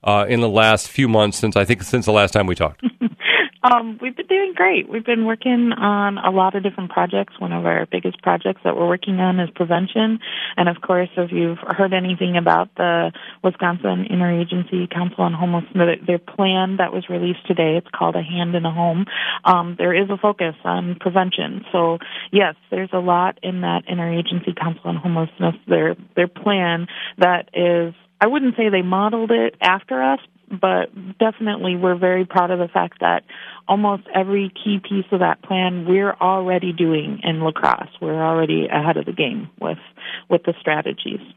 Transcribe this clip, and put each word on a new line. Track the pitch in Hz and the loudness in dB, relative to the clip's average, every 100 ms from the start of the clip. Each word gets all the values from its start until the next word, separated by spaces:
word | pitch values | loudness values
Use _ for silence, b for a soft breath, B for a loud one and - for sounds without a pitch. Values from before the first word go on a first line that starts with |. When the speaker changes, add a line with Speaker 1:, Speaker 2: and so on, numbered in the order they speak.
Speaker 1:
uh, | - 104 101 | 2 2 2
in | 120 | 2
the | 117 | 2
last | 104 110 107 - | 4 6 4 2
few | - 131 | 0 2
months | 110 104 - | 4 2 2
since, | 110 101 | 0 2
I | |
think, | 98 120 | 2 0
since | - 127 107 | 0 -2 2
the | |
last | 104 98 | 4 4
time | 107 95 | 4 2
we | 87 | 0
talked? | 80 76 254 | -2 -2 -6
<laughs> | - 240 - B B 320 _ | -2 -6 -4 B B 0 _
Speaker 2:
Um, | 247 240 226 220 | 2 2 0 -8
we've | 247 254 | -10 -8
been | 370 | -2
doing | 381 392 349 | 0 0 0
great. | 359 349 - | 2 2 -2
We've | 226 226 | -6 -2
been | 233 220 | 0 0
working | 226 254 247 240 - | -2 0 2 2 2
on | 202 208 202 196 | 0 2 0 0
a | 190 | 0
lot | 190 185 196 | 4 2 2
of | |
different | 196 190 180 | -4 -4 -6
projects. | - 180 196 202 - | -2 -2 -2 -4 -6
One | 185 | -6
of | 170 170 | -2 0
our | 170 165 | 0 0
biggest | 180 185 180 | -2 -4 -2
projects | - 175 190 190 | 0 0 0 -2
that | 185 - | -2 0
we're | 170 | 0
working | 180 190 185 | 0 -2 0
on | 185 185 | 2 2
is | 170 | -2
prevention. | - 170 170 190 - 220 226 B B B B | -2 0 0 0 0 0 0 B B B B
And | 180 | 0
of | 170 | 0
course, | - 180 180 - | 0 0 0 -2
if | 175 | -2
you've | 175 170 190 - | 0 0 -2 -4
heard | - 196 | 0 2
anything | 185 185 180 180 175 | 2 0 -2 0 2
about | 175 165 180 - | 4 2 2 -2
the | 175 170 170 B B B | 0 2 0 B B B
Wisconsin | 185 185 180 175 202 185 196 | -4 0 -2 0 -2 -2 0
Interagency | 185 175 170 170 180 175 185 180 | 0 2 0 0 -4 -2 -4 -4
Council | 175 180 - 180 | -4 -6 0 -2
on | |
Homelessness, | 165 180 170 - 190 | 0 0 -2 -2 2
their, | 170 165 175 | 2 2 0
their | 175 | -2
plan | - - 196 185 185 190 | -2 -2 0 2 0 0
that | 180 | -2
was | 190 180 | -2 -4
released | 175 175 180 - | -4 -2 -4 -2
today, | 170 160 165 | 2 2 2
it's | - | -2
called | - 170 175 | -2 0 0
A | |
Hand | 160 175 175 175 | -4 -4 -2 -2
in | 165 | -2
a | |
Home. | 165 175 165 196 B B B | 0 0 0 -2 B B B
Um, | - 180 175 175 | 2 2 2 -2
there | 175 | 2
is | 180 196 | 2 0
a | 196 | 0
focus | 208 208 170 151 | 0 0 -4 -4
on | 180 180 180 175 | -4 -2 -2 -4
prevention. | 190 180 185 185 - - - | 0 0 0 -2 -6 -8 -4
So | 180 170 170 B B B | 0 0 0 B B B
yes, | 196 185 160 _ | 2 2 -2 _
there's | 185 190 | -6 -2
a | 185 | -2
lot | 180 175 180 - | 2 2 2 -2
in | 185 185 | -6 -4
that | 175 175 170 | -2 -2 -2
Interagency | 180 170 170 170 175 175 170 | -4 -2 -2 -2 -4 -4 -4
Council | 170 165 175 | -4 -4 -6
on | 170 | -4
Homelessness, | 180 170 160 - 175 165 - | -2 -2 -2 -2 -4 -4 0
their, | 170 156 175 - - | 2 2 -2 -6 -2
their | 180 | -2
plan | - 208 202 175 170 175 B B B | -2 -2 0 0 -2 -6 B B B
that | 180 180 - | 2 2 -2
is, | - 175 170 170 170 _ _ | 0 2 2 0 -6 _ _
I | 208 | 0
wouldn't | 294 262 233 | 2 0 2
say | 220 | 2
they | 196 | 2
modeled | 180 185 208 226 226 | 2 2 0 0 0
it | 233 226 - | 2 2 0
after | 180 190 - 262 | 0 0 -2 -2
us, | 262 269 - _ _ | 0 0 -4 _ _
but | 190 190 185 180 196 185 196 | -2 0 2 -2 -6 -16 -2
definitely | 220 220 220 202 185 180 | -2 0 -6 -4 -2 0
we're | 180 180 | 0 2
very | 185 185 185 | 2 2 0
proud | 196 175 | 2 2
of | 180 | 0
the | 175 | 0
fact | 185 175 - | 0 -2 -2
that | - - _ B B B - | 0 0 _ B B B -2
almost | 196 208 196 - 185 | 2 2 -2 -2 -2
every | 190 202 196 - | 0 0 -2 -4
key | 214 202 | -4 -2
piece | - 202 185 | -2 -4 -2
of | 190 | 0
that | 175 160 | 2 0
plan | - 190 185 180 170 | -2 -2 0 -2 2
we're | 190 202 | 2 2
already | - 180 190 185 185 180 | 0 2 2 0 0 -2
doing | 170 170 156 147 143 | 0 2 2 -2 -6
in | - 160 | -4 -2
La | 160 | -2
Crosse. | 156 156 - - - | 0 0 0 -4 -10
We're | 160 156 | -6 -2
already | 160 165 160 160 160 | 0 0 0 0 0
ahead | 151 151 156 | -2 0 -2
of | - | -2
the | |
game | 175 143 - - _ | -4 -2 -4 -10 _
with, | 85 165 - - B B B | -6 -6 -10 -20 B B B
with | 175 | 0
the | 175 170 | 0 -4
strategies. | - 151 - - - - - | -2 -2 -4 -6 -8 -10 -12